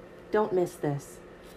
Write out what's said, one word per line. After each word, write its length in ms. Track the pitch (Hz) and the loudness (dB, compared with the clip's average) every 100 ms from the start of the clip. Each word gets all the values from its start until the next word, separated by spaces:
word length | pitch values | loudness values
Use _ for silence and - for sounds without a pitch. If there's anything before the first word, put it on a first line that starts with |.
| - - - | -18 -18 2
Don't 220 | 214 214 | 2 4
miss 220 | 185 175 - | 4 2 2
this. 420 | 151 143 - - - - - | 0 0 -4 -16 -18 -18 -18